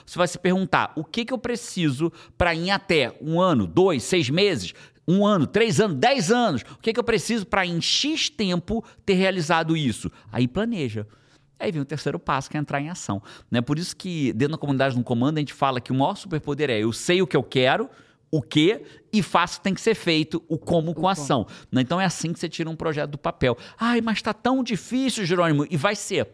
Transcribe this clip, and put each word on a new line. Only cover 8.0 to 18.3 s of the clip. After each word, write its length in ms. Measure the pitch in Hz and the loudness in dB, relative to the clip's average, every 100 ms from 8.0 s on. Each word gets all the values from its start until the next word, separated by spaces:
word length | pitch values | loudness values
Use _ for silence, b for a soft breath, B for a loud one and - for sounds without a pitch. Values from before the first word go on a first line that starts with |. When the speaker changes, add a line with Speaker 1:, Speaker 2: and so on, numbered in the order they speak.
| 285 311 - | 0 -2 -4
Speaker 1:
tempo 540 | - 196 175 170 220 B B | -2 0 0 -2 -6 B B
ter 100 | - | 0
realizado 640 | 185 190 185 156 165 160 165 | 2 2 0 2 2 2 0
isso?" 340 | 139 104 87 B B | 0 -2 -8 B B
Aí 160 | - 127 | -2 0
planeja. 600 | 185 226 226 127 107 104 b b b b - | 0 -4 -2 -4 -6 -10 b b b b -8
Aí 120 | 220 | -6
vem 100 | 160 | -4
o 40 | |
terceiro 340 | 139 151 147 175 | -4 -4 -6 -6
passo, 320 | - 139 - | -4 -4 -4
que 60 | 151 | -6
é 40 | |
entrar 200 | 143 143 | -4 -6
em 80 | 147 | -6
ação, 320 | 175 - 98 B B B | -10 -6 -6 B B B
né? 120 | 120 | -2
Por 180 | 123 147 | 0 -2
isso 160 | 180 - | -4 -10
que 360 | 190 170 131 | -8 -2 -2
dentro 200 | 110 143 | 0 -2
da 60 | 156 | -2
comunidade 380 | 147 135 135 123 | -2 0 0 0
no 80 | |
comando 320 | 113 117 131 156 | 0 0 0 0
a 40 | |
gente 120 | 143 | -4
fala 280 | - 139 127 | -2 -2 -2
que 120 | - | -2
o 20 | |
maior 220 | 131 143 202 | 0 0 -2
superpoder 520 | - 156 147 139 143 | -6 -6 -4 -2 0
é, 100 | 110 | 0
"Eu 100 | 110 | 0
sei 300 | 110 - 180 | -2 0 2
o 40 | 185 | 4
que 100 | 147 | 2
eu 60 | |
quero, 460 | - 135 127 170 247 b b b - | 2 2 4 2 -2 b b b -4